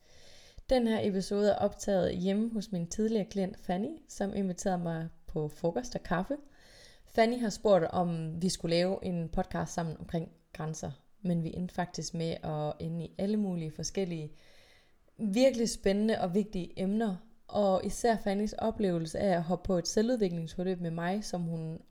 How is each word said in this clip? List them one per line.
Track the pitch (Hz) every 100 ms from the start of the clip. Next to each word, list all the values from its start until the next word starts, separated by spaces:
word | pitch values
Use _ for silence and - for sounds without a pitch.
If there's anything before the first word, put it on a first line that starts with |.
| - - - - - - -
Den | 262 233
her | 214
episode | 208 190 180 202 208
er | -
optaget | 202 - - 196 175 185
hjemme | 180 196 233
hos | 226 190
min | 175 170
tidligere | - 220 226 180
klient | 196 190 -
Fanny, | - 180 240 320 -
som | - 196 202
inviterede | 196 180 202 180
mig | 170 165 165 - -
på | 160 151
frokost | - 170 170 247 -
og |
kaffe. | - 175 190 294 - - - - - - -
Fanny | - 226 247
har | 226
spurgt, | - 220 190 160
om | - 175 165 160 165
vi | 185
skulle | - 170 170
lave | 180 196 -
en | 175 165
podcast | - 185 170 170
sammen | - 165 -
omkring | 170 170 165 - _
grænser, | - 156 160 170 135 _ -
men | 185 170
vi | 160 -
endte | 180 -
faktisk | 175 - 156
med | 170 165 -
at | - 151 151 -
ende | 165 165 160
i | -
alle | 196 214
mulige | 202 175 160
forskellige, | 151 160 - 190 165 151 - - - - - _ _ _ -
virkelig | 214 196 269 233 233
spændende | - 202 202 214 220
og | 190 180
vigtige | 202 185 170 -
emner, | 190 214 226 180 - - -
og | - 202 190 208
især | - 240 220
Fannys | - 196 214
oplevelse | - 220 220 202 170 160 -
af | 202 175
at |
hoppe | 165 180 -
på | 180
et | 170
selvudviklingsforløb | - 220 254 196 170 160 - 180 185
med | 170
mig, | 165 170 202
som | 208 180
hun | 165 165 160 160 -